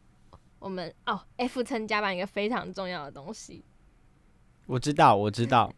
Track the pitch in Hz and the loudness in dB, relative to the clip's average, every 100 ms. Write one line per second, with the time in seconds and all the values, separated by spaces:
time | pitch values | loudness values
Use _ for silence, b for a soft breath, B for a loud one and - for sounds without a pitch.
0 | _ _ - - _ - 196 185 170 - | _ _ -20 -20 _ -16 -10 -8 -10 -10
1 | - 202 - - 247 254 233 240 214 214 | -6 -6 -8 -6 -6 -4 -4 -4 -2 -2
2 | 202 180 190 202 214 233 180 185 185 180 | -2 -4 -4 -4 -2 -4 -6 -8 -8 -8
3 | 143 139 147 226 - - - - - _ | -10 -14 -14 -14 -16 -20 -20 -20 -20 _
4 | - _ _ - _ _ - 127 143 - | -20 _ _ -20 _ _ -4 -2 0 6
5 | 147 101 104 110 117 120 - | 8 8 4 0 4 4 4